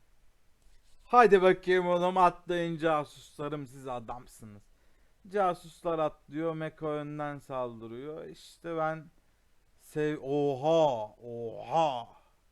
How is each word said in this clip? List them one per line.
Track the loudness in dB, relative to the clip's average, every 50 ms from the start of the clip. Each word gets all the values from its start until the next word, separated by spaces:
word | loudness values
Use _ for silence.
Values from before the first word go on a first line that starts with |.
| _ _ _ _ -20 -20 _ _ _ _ _ _ -20 -20 -20 -20 _ -20 -20 -20 -2
Hadi | 4 8 8 8 10 8 8
bakayım | 8 6 4 4 2 0 2 2 2
oğlum | 2 0 2 0 2 4
atlayın | 4 4 4 4 0 -6 -6 -4 -2 -2 -4 -2
casuslarım, | -2 0 0 0 0 -2 -6 -12 -20 -20 -18 -12 -10 -8 -8 -8 -8 -10
siz | -12 -16 -14 -10
adamsınız. | -10 -8 -8 -10 -10 -14 -14 -16 -20 -20 -20 -20 -20 -20 -20 -20 _ _ _ _ _ _ _ _ _ _ _ -12
Casuslar | -4 -2 0 0 0 0 -4 -8 -18 -16 -8 -6 -4 -2 0
atlıyor, | -2 -2 -4 -8 _ -12 -8 -6 -4 -4 -4
Mecha | -6 -8 -10 -8 -8 -6
önden | -6 -6 -6 -6 -8 -8 -8 -8 -8 -10 -12
saldırıyor. | -12 -8 -6 -6 -6 -6 -8 -12 -14 -12 -12 -12 -12 -12 -12 -12 -14
İşte | -14 -16 -18 -20 -20 -20 _ -10 -6 -4
ben | -2 -2 -2 -4 -6 -10 -16 -20 _ _ _ _ _ _ _ _ _ _ _ _ _
sev-, | _ -8 -4 -2 -2 -2 -2 -4
oha, | -4 -2 0 0 2 0 0 0 2 4 4 6 4 4 2 -2 -4 -8 -12 -16 -16
oha! | -14 -10 -10 -10 -10 -10 -10 -6 -2 0 2 2 0 0 -4 -8 -12 -18 -20 _ _ _ _ _ _